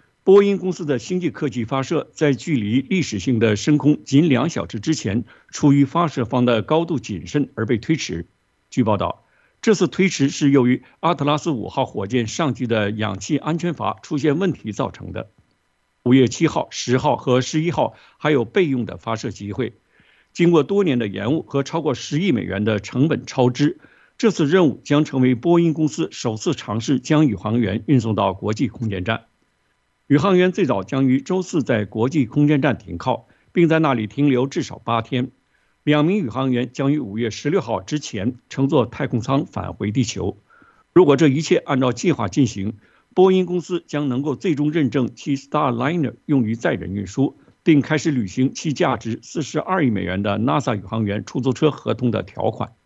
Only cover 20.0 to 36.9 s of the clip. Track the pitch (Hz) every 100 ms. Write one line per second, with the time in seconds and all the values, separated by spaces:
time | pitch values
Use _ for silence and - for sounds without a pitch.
20 | _ _ _ - 175 170 131 202 185 123
21 | 113 101 104 156 - 139 139 165 151 123
22 | - 147 196 120 92 95 107 107 - 123
23 | 156 131 - - 123 123 147 - - _
24 | _ - 226 - 143 190 160 - - 147
25 | 156 135 127 123 165 170 170 156 156 -
26 | 160 - 123 107 185 135 - 107 113 135
27 | - 156 151 95 107 117 104 110 - 135
28 | 110 104 98 92 101 107 113 - 113 95
29 | 90 113 - _ _ _ _ _ _ _
30 | - 135 196 180 185 175 147 101 95 135
31 | 135 135 - 185 180 170 135 117 101 110
32 | 123 156 117 147 147 151 139 107 85 85
33 | - 117 - _ _ 180 165 160 156 123
34 | 107 - 143 123 139 170 131 98 - 117
35 | 117 123 123 - _ _ _ _ - 147
36 | 156 208 135 123 135 123 127 - 139